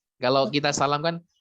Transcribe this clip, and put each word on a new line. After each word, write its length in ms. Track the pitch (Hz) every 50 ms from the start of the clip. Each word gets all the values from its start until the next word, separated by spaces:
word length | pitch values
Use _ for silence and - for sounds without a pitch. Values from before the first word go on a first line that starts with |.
| _ _ _ _
Kalau 280 | 131 123 135 139 135
kita 240 | - 143 143 143 143
salam 320 | 147 - 143 139 143 147 151
kan, 120 | 170 170 170 - _ _ _